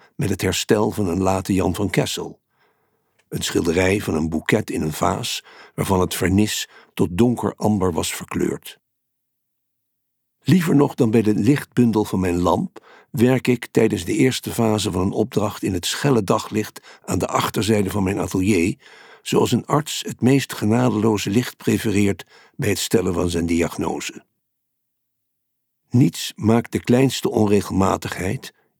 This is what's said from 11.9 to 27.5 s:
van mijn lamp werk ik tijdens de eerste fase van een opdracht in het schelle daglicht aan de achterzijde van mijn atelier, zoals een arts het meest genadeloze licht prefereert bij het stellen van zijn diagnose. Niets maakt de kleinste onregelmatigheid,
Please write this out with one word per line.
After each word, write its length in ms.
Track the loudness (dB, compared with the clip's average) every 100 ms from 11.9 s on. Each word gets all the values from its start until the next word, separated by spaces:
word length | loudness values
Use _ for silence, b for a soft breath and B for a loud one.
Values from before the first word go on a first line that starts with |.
| 2
van 160 | 0 0
mijn 200 | 0 2
lamp 460 | 2 2 0 -10 b b b
werk 360 | 2 2 4 2
ik 200 | -2 0
tijdens 340 | 2 2 0
de 120 | -2 2
eerste 340 | 2 0 -4
fase 420 | 0 2 2 0
van 80 | 0
een 120 | -2
opdracht 500 | 0 -2 0 -2 -4
in 100 | -4
het 140 | -4 -4
schelle 380 | -2 0 0
daglicht 760 | 2 -2 0 -4 -6 -10 -20 -20
aan 140 | -6 -4
de 80 | -2
achterzijde 640 | -2 -2 -2 0 0 0
van 120 | 0
mijn 160 | -2 -2
atelier, 580 | -4 -2 2 2 2 -2 B B B B
zoals 300 | -2 0 2
een 140 | 0 0
arts 360 | -2 -2 -8 -8
het 140 | 0
meest 320 | 2 2 0
genadeloze 800 | -4 0 2 2 2 0 0 0
licht 260 | -2 -2 -4
prefereert 680 | -2 0 0 0 0 0 b b b b
bij 120 | -2
het 100 | -2
stellen 360 | 0 0 0
van 160 | 0 -2
zijn 160 | -2 0
diagnose. 800 | 0 0 -2 -6 -6 -8 -14 -20 _ _ _ _ _ _ _ _ _ _ _ _ _ _ _ _
Niets 420 | 2 2 2 -8 -2
maakt 360 | 2 2 0
de 80 | -4
kleinste 500 | 2 4 4 2 -2
onregelmatigheid, 1200 | 0 2